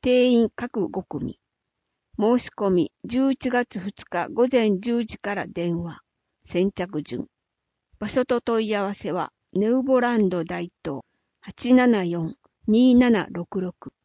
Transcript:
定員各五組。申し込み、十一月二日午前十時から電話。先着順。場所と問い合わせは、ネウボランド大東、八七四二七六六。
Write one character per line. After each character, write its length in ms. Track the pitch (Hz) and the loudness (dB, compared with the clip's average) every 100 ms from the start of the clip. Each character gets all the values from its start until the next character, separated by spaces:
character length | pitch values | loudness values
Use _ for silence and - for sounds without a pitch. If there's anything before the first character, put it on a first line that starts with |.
定 280 | 247 247 247 | 4 4 6
員 200 | 240 226 | 4 2
各 380 | - - - 180 | -2 -8 -4 -4
五 160 | 180 | -6
組。 360 | - 151 - - _ _ _ _ _ _ _ - | -8 -8 -8 -10 _ _ _ _ _ _ _ -2
申 220 | 208 240 | 2 2
し 80 | - | -2
込 220 | - 202 | -4 0
み、 220 | 180 160 _ | 2 0 _
十 300 | 185 240 269 | -6 0 0
一 160 | 262 254 | 0 -2
月 300 | 247 247 214 | -2 -2 -6
二 260 | 185 - - | -10 -12 -10
日 240 | 175 - | -6 -4
午 180 | 156 254 | 0 2
前 300 | 262 220 190 | 4 2 0
十 240 | 220 233 | -2 -4
時 140 | 226 - | -4 -8
か 160 | 202 202 | -8 -6
ら 100 | 165 | -8
電 380 | - 170 170 | -6 -4 -4
話。 180 | 170 151 _ _ _ _ | -6 -12 _ _ _ _
先 280 | - 175 190 | -6 -2 -2
着 320 | - 180 156 | -2 -8 -8
順。 240 | 147 - - _ _ _ _ _ _ _ | -8 -10 -10 _ _ _ _ _ _ _
場 80 | 208 | -4
所 180 | - 247 | -2 0
と 160 | 240 | -2
問 260 | - 226 220 | 0 -2 0
い 80 | 214 | -2
合 100 | 196 | -4
わ 80 | |
せ 180 | 196 - | -6 -6
は、 200 | 175 156 _ _ | -6 -6 _ _
ネ 140 | - 208 | -2 2
ウ 160 | 254 | 0
ボ 160 | 262 262 | 2 2
ラ 180 | 240 233 | 2 2
ン 120 | 196 | 2
ド 140 | 180 | 0
大 280 | 165 175 175 _ | -4 -6 -8 _
東、 200 | 165 139 - _ _ _ | -10 -10 -12 _ _ _
八 320 | - - 240 | -20 -8 2
七 320 | 254 247 220 180 | 4 6 2 0
四 300 | 170 165 - _ _ - | -4 -6 -8 _ _ 0
二 280 | 220 254 240 | 4 6 6
七 320 | 247 220 - | 6 2 0
六 320 | 175 175 202 | -8 -8 -8
六。 320 | 185 - - _ | -8 -12 -20 _